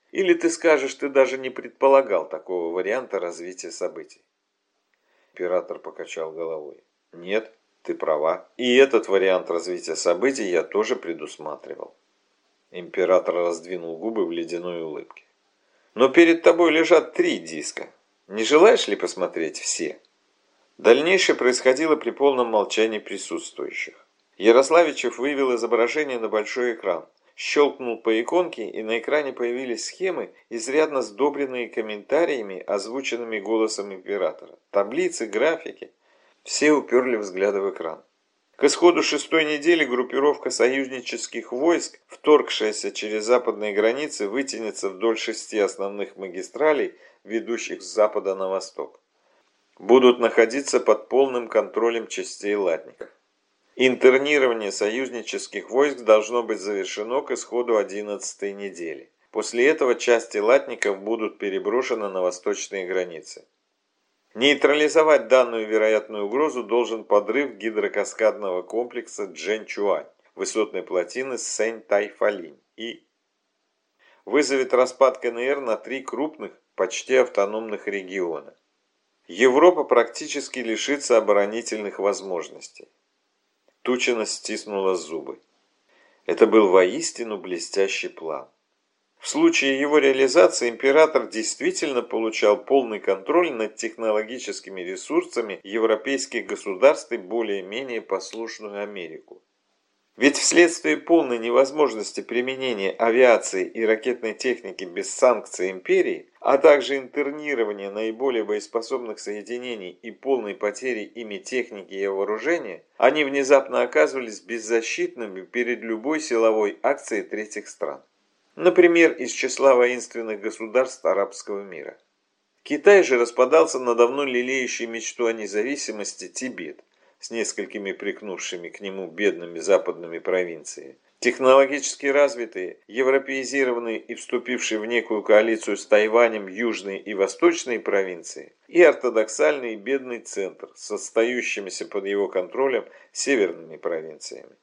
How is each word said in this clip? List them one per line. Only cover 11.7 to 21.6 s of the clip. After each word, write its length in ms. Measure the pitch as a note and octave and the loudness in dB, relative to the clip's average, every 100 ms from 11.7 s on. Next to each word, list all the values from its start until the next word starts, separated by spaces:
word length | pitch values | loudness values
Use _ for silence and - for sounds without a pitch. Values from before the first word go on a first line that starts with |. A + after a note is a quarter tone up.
| - - _ _ _ _ _ _ _ _ | -14 -16 _ _ _ _ _ _ _ _
Император 640 | F2+ E2+ - F2 F2+ F2+ | -16 -10 -2 2 2 2
раздвинул 640 | F2 F2 E2 E2+ F#2 E2 D#2+ | -2 -2 -4 -8 -10 -8 -8
губы 260 | G#2+ A2 | -6 -4
в 60 | E2+ | -2
ледяной 520 | E2+ E2 E2+ F2+ E2+ | -4 -6 -8 -8 -8
улыбке. 420 | D#2+ C2+ - - _ _ _ _ _ _ _ | -8 -10 -14 -20 _ _ _ _ _ _ _
"Но 140 | G#3 C4 | 2 4
перед 340 | E3+ E3 E3 | 8 6 6
тобой 280 | E3+ E3+ E3+ | 4 6 4
лежат 440 | D#3 E3 D#3+ - | 4 6 4 4
три 240 | - F3 G#2+ | 0 0 -2
диска. 520 | E2 D#2+ - - - _ _ _ - | -6 -10 -10 -12 -14 _ _ _ -10
Не 160 | G#2 | -4
желаешь 420 | A2 D3+ G#3 A#3 - | 4 8 8 8 2
ли 80 | |
посмотреть 640 | G2 F2+ - F2 E2+ D#2 - | -2 -4 -4 -4 -4 -6 -6
все?" 400 | - - D#2 - _ _ _ _ _ _ _ - | -8 -6 -6 -8 _ _ _ _ _ _ _ 2
Дальнейшее 560 | C#3+ C3 E3 F#3+ - | 6 6 6 4 4
происходило 640 | D3 B2 B2 | 2 2 2